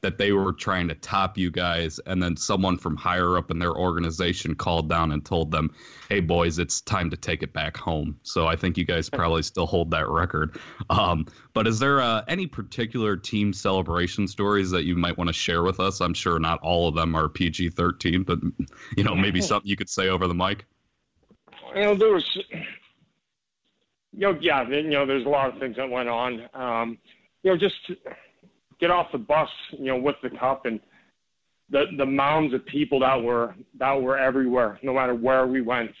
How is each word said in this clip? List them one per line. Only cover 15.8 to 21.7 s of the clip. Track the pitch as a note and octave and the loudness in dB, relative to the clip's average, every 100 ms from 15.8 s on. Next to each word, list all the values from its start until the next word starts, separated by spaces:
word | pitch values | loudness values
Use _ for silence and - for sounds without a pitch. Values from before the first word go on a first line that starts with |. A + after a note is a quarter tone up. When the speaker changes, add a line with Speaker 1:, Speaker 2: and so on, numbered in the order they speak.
Speaker 1:
us? | F#2+ G2 | -2 0
I'm | F2 | -2
sure | E2+ F#2 E2+ | 0 0 0
not | D#2+ E2 | 0 -2
all | D#2+ F2 E2+ | 0 2 2
of | |
them | D#2 E2 D#2+ | 2 0 0
are | D#2 | -2
P | - E2+ | 0 -2
G | - F2 | 0 -4
thirteen, | E2 F2 - F2+ F2 | 0 0 0 0 0
but, | F#2 F2 E2+ - - - - - | 0 -2 -2 -4 -8 -10 -8 -2
you | |
know, | G2+ - | 0 2
maybe | - - | 2 0
Speaker 2:
<laughs> | |
Speaker 1:
something | F#2+ G#2 G2+ | 0 0 0
you | G2 | -4
could | G2 | -4
say | - F#2+ | -2 0
over | F#2 F#2 | 2 0
the | |
mic. | F2 F#2 G2+ - _ _ _ _ _ _ _ _ - - | 2 0 -2 -10 _ _ _ _ _ _ _ _ -20 -8